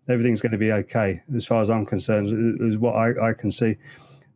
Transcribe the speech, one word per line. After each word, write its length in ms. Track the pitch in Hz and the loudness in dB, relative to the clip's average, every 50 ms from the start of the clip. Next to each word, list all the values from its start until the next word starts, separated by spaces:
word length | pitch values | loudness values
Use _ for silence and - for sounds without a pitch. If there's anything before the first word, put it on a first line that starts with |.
| _ 123 | _ -2
Everything's 320 | 123 117 117 123 113 101 | 0 2 2 2 2 2
gonna 160 | - 117 110 | 0 0 0
be 140 | 101 107 110 | 0 0 0
okay, 500 | 107 101 92 - - 117 107 98 90 82 - - 135 | 0 0 -2 -2 -2 0 0 0 -2 -4 -6 -6 -6
as 100 | 113 - | -4 -2
far 160 | - 117 113 | 0 0 2
as 80 | 107 104 | 2 2
I'm 160 | 113 113 104 | 2 0 0
concerned, 760 | - 110 92 - - 107 104 101 101 113 110 117 117 107 - | -2 -4 -2 0 0 0 0 0 0 -2 0 0 0 0 0
is 200 | 113 113 107 107 | 0 -2 0 0
what 160 | 117 117 107 | 0 0 2
I, 340 | 110 113 117 117 101 110 113 | 2 0 0 0 0 0 -2
I 40 | 113 | -2
can 180 | - - 101 | -2 -4 -4
see. 240 | - - 120 110 107 - - - - - - - - - _ _ _ | -2 0 0 0 0 -2 -8 -18 -20 -20 -20 -20 -20 -20 _ _ _